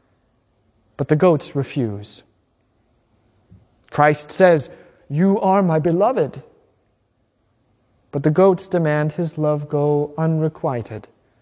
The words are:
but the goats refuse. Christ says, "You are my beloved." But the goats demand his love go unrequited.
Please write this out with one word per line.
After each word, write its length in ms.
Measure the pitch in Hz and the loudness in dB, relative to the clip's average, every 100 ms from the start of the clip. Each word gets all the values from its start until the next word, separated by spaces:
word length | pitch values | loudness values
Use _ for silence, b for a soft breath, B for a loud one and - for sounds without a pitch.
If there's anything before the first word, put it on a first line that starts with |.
| _ _ _ _ _ _ _ _ _ - | _ _ _ _ _ _ _ _ _ -10
but 140 | 139 | -2
the 80 | 151 | 2
goats 400 | 180 151 - 139 | 4 2 -2 -6
refuse. 680 | 127 143 113 101 101 - _ _ _ _ _ _ _ _ _ _ _ _ _ - _ _ _ | -6 -4 -4 -6 -14 -20 _ _ _ _ _ _ _ _ _ _ _ _ _ -20 _ _ _
Christ 400 | - 151 147 - | 2 2 2 -6
says, 380 | - 185 160 - B B B B | 2 4 4 0 B B B B
"You 300 | 147 196 196 | 0 2 2
are 240 | 190 196 | 2 2
my 160 | 185 160 | 2 0
beloved." 640 | 170 170 214 262 135 - - _ _ _ _ _ _ _ _ _ _ _ _ _ _ _ _ | 0 2 2 0 -4 -6 -20 _ _ _ _ _ _ _ _ _ _ _ _ _ _ _ _
But 120 | 143 | -2
the 80 | 156 | 0
goats 360 | 156 190 180 - | 4 4 2 -2
demand 460 | 175 156 151 151 | -2 0 0 -2
his 240 | 165 165 - | -4 -6 -2
love 300 | 151 147 147 | -2 -2 -2
go 460 | 147 147 147 147 - | -2 0 0 -2 -2
unrequited. 920 | 160 160 156 - 151 123 110 107 - _ _ _ | -2 0 -2 -4 -6 -6 -8 -14 -16 _ _ _